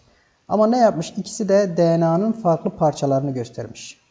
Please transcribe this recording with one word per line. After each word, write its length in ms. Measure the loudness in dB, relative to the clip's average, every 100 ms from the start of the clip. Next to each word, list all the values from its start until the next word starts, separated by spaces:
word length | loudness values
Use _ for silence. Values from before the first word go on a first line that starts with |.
| _ _ _ _ -4
Ama 180 | 0 2
ne 120 | 4
yapmış? 360 | 2 2 -6 -8
İkisi 320 | -10 -6 0
de 280 | 2 2 2
D 240 | 2 4
N 60 | 2
A'nın 260 | 2 0
farklı 380 | -2 0 0 -2
parçalarını 600 | 0 -2 0 0 0 -2
göstermiş. 680 | -6 -8 -10 -14 -14 -20 -20 _